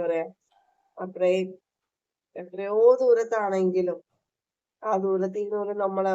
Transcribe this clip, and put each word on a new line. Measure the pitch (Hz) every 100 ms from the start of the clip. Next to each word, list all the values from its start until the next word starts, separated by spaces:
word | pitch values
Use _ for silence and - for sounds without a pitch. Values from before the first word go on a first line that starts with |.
| 170
പറയാ, | 165 165 - _ _ _ _ _ -
അത്രയും | 180 180 180 185 185 - _ _ _ _ _ _ _ -
എത്രയോ | 180 180 196 214 233 254
ദൂരത്താണെങ്കിലും | 254 233 226 226 202 190 185 185 180 165 - _ _ _ _ _ _ _
ആ | 214 196
ദൂരത്തിൽ | 196 190 190 208 202
നിന്ന് | 208 202 208
നമ്മളെ | 196 190 190